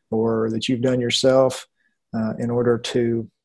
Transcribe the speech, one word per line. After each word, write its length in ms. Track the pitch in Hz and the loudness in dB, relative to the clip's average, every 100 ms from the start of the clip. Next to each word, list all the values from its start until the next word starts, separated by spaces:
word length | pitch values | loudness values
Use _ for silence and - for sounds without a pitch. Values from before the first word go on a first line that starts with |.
| _ | _
or 380 | 110 113 113 110 | -2 0 0 -2
that 160 | 113 - | -4 -2
you've 140 | 127 | -2
done 180 | 127 127 | 0 0
yourself, 680 | 120 - 135 131 131 - - _ _ _ _ | 0 2 4 4 4 0 -14 _ _ _ _
uh, 200 | 117 110 110 | -4 -4 -4
in 100 | 120 | -4
order 280 | 120 123 117 | 0 2 0
to, 520 | 117 123 117 117 110 _ | 0 -2 0 -2 -6 _